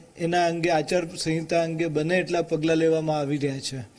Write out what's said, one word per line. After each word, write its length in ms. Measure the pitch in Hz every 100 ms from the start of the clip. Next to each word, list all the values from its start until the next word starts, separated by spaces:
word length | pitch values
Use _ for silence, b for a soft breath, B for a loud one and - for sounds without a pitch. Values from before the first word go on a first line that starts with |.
| - -
એના 280 | 170 175 170
અંગે 240 | 170 160
આચાર 460 | 156 147 180 170 -
સંહિતા 460 | 165 160 156 170
અંગે 240 | 165 160 170
બને 320 | 151 156 185
એટલા 240 | 170 175
પગલાં 340 | 165 160 160 160
લેવામાં 420 | 160 160 156 151
આવી 180 | 143 147
રહ્યા 220 | 139 135
છે. 200 | - 135 107